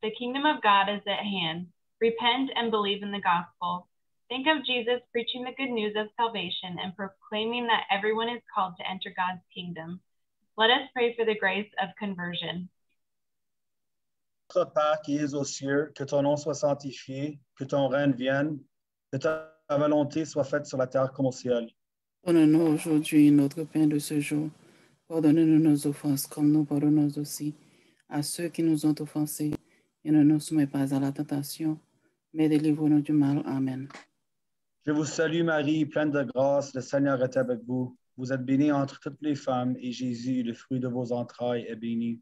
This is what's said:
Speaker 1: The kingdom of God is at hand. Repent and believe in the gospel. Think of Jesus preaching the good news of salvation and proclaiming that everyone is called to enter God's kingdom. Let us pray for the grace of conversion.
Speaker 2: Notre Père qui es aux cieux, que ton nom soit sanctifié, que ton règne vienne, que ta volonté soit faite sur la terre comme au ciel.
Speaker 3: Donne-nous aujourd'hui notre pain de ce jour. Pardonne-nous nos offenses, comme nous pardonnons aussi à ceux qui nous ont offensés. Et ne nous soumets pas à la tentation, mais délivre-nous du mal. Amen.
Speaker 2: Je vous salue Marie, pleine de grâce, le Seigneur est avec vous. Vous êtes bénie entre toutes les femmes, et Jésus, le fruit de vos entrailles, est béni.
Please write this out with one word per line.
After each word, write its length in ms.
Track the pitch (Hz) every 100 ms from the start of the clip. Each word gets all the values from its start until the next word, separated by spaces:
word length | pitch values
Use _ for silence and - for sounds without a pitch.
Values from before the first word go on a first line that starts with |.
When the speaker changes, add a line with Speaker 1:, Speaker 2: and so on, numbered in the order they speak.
Speaker 1:
The 100 | 220
kingdom 340 | 214 240 262 302
of 160 | 285
God 260 | 214 202 196
is 140 | 208 202
at 180 | 196
hand. 420 | 208 196 165 165 180 _ _ _
Repent 500 | 226 226 240 247 269
and 160 | - 233
believe 320 | 214 202 202
in 80 | 202
the 100 | 202
gospel. 680 | 196 175 175 _ 175 175 - _ _ _ _
Think 180 | 247 269
of 180 | 311
Jesus 360 | - 247 226 247 _
preaching 320 | 240 233 254
the 140 | 247 247
good 140 | 269
news 260 | 240 214 208
of 100 | 214 -
salvation 640 | 233 220 175 - 185 175
and 120 | 185
proclaiming 720 | 175 196 _ - 214 220 240 233
that 180 | 214 -
everyone 380 | 196 214 220 226
is 140 | 240 _
called 200 | - 185 175
to 100 | -
enter 240 | 190 202 190
God's 260 | 180 185 _
kingdom. 480 | - 175 170 160 180 _ _ _ _ _ -
Let 140 | 220
us 180 | 262 269
pray 200 | 262 240 233
for 80 |
the 100 | 220
grace 360 | 214 196 190 208 -
of 60 | 190 -
conversion. 680 | 208 185 175 170 165 165 180 _ _ _ _ _ _ _ _ _ _ _ _ _ _ _ _ _ _
Speaker 2:
Notre 180 | 185 170
Père 280 | - 151 156
qui 120 | 147 143
es 180 | 147
aux 100 | 143
cieux, 480 | 135 - 139 139 156
que 100 | -
ton 180 | 139 143
nom 140 | 143 147
soit 180 | 160
sanctifié, 840 | 139 147 143 143 123 - 135 147 143 _ _
que 80 |
ton 240 | 135 143 135
règne 240 | 135 143
vienne, 460 | 123 131 135 147 147 - _ _ _ _
que 60 | 135
ta 340 | 160 156 156 _ _
volonté 560 | 143 147 151 143 156
soit 200 | 160 151
faite 220 | 135 147 143
sur 120 | 135
la 80 | 127
terre 260 | 135 131
comme 140 | - 135
au 60 |
ciel. 360 | 123 127 120 113 _ _ _ _ _
Speaker 3:
Donne-nous 500 | 180 165 156 156 165
aujourd'hui 560 | 156 170 156 156 156 147
notre 340 | 147 139 143
pain 220 | 156 156 151
de 120 | 147
ce 220 | 147 151
jour. 300 | 147 151 156 - _ _ _ _ _
Pardonne-nous 500 | 165 151 156 160 156
nos 280 | 160 143 147
offenses, 400 | 143 147 139 -
comme 260 | - 147
nous 120 | 151
pardonnons 440 | 151 143 147 151 147 143
aussi 380 | 147 - 147 151 _ _ _ _ _
à 120 | 147
ceux 260 | 147 - 170
qui 140 | 160
nous 220 | 165 156
ont 100 | 151 151
offensés. 520 | 151 151 151 - 151 151 _ _ _ _
Et 60 | 156
ne 120 | 156
nous 160 | 147 156
soumets 280 | 151 160 139
pas 280 | 139 135
à 60 | 139
la 120 | 139
tentation, 680 | 139 151 143 143 - 160 156 _ _ _ _ _
mais 160 | 160 156
délivre-nous 520 | 151 156 147 151 151
du 120 | 147
mal. 300 | 156 139 143 -
Amen. 420 | 135 135 131 139 - - _ _ _ _ _ _ _ -
Speaker 2:
Je 60 |
vous 120 | 151
salue 380 | 151 - 160 160
Marie, 440 | 165 156 143 156 147
pleine 240 | 151 151
de 120 | 143
grâce, 520 | 123 123 139 143 135
le 60 | 131
Seigneur 420 | 123 143 139 135
est 140 | 127 131
avec 240 | 123 120 117
vous. 300 | 127 127 - _ -
Vous 160 | 127
êtes 120 | 135
bénie 260 | 127 135 151
entre 300 | 143 139 -
toutes 200 | - 139
les 120 | 151
femmes, 420 | 139 - 127 123 123
et 120 | 123
Jésus, 500 | 120 127 117 120 127
le 120 | 117
fruit 260 | 113 - 131
de 80 | 127
vos 240 | 123 123
entrailles, 540 | 123 120 - 120 120 110
est 80 | 113
béni. 440 | 117 117 117 117